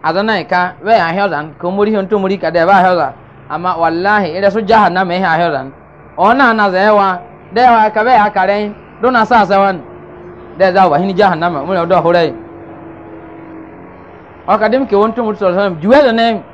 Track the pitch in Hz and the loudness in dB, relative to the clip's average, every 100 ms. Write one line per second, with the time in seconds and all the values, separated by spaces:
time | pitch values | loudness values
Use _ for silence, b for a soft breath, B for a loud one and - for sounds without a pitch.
0 | 160 170 214 208 156 180 180 - 185 226 | -2 -2 -2 -2 -2 -2 -2 -6 0 2
1 | 165 180 202 147 156 139 175 196 208 214 | 2 -2 -2 -4 -8 -8 -6 -2 0 0
2 | 190 214 190 196 165 170 170 190 185 180 | -2 -2 -2 -2 -2 0 4 4 4 2
3 | 139 - - - - 156 180 165 165 165 | -2 -8 -20 -20 -12 -8 -6 -2 -2 0
4 | 196 214 180 170 202 202 202 220 196 180 | 0 0 0 -2 -2 -2 2 2 2 0
5 | 190 175 185 160 170 143 131 - - - | -2 -2 0 0 0 -4 -8 -16 -20 -20
6 | - - 190 254 254 220 202 185 208 208 | -18 -2 0 4 2 2 0 2 2 4
7 | 196 180 - - - 208 247 233 214 214 | 2 -2 -10 -20 -6 2 4 4 2 0
8 | 226 247 208 202 185 202 208 208 - - | 2 2 2 0 0 -2 -4 -10 -20 -4
9 | 240 247 214 220 190 196 196 180 - - | 0 0 2 2 4 2 2 -2 -10 -20
10 | - - - - - - 190 185 185 196 | -20 -20 -20 -20 -20 0 2 4 4 2
11 | 190 185 202 160 175 170 151 190 170 180 | 0 2 2 2 -2 -4 -4 -4 2 2
12 | 160 175 160 - - - - - - - | 2 2 0 -4 -16 -20 -20 -20 -20 -20
13 | - - - - - 320 330 - - - | -20 -20 -20 -20 -20 -18 -18 -20 -20 -20
14 | - - - - - 208 214 254 269 202 | -20 -20 -20 -16 -2 0 2 0 0 0
15 | 220 226 226 190 190 180 202 165 180 269 | 0 -2 -6 -2 -2 0 -2 -2 2 4
16 | 277 226 233 214 - | 4 2 0 -2 -8